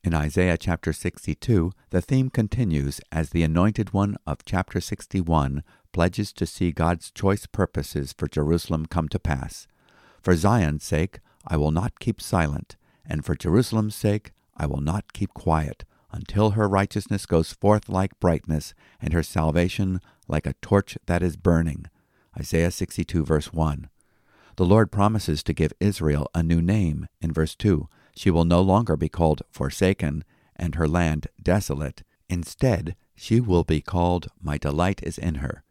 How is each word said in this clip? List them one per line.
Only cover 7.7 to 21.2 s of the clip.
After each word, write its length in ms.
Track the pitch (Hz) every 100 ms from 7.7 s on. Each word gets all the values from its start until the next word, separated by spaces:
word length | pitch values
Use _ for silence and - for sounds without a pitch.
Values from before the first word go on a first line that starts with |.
| - 69 73 67 -
for 100 | 73
Jerusalem 580 | - 73 85 - 80 78
come 240 | 87 78
to 100 | 90
pass. 480 | - 67 65 - - _ _ _ _ _
"For 140 | - 87
Zion's 480 | 98 117 78 76
sake, 360 | - 78 90 - _ _ -
I 120 | 78
will 140 | 76
not 280 | 78 104 -
keep 220 | - -
silent, 560 | - 92 78 71 - - _ _ -
and 200 | 78 -
for 100 | 76
Jerusalem's 600 | - 95 123 110 107 -
sake, 360 | 107 104 - _ _ -
I 100 | 76
will 160 | 69
not 300 | 73 101 -
keep 220 | - 101
quiet, 500 | - - 80 76 - - _ _
until 400 | 117 - 101 107
her 180 | 104 104
righteousness 560 | 95 98 107 - 101 -
goes 260 | 85 82
forth 380 | - 101 104 -
like 300 | 92 95 -
brightness, 540 | 92 80 - 78 - - _ _
and 100 | -
her 120 | 82
salvation 760 | 73 - 80 78 87 - 95 92 _ _ -
like 180 | 78 73
a 100 | -
torch 360 | - 101 - - -
that 140 | 87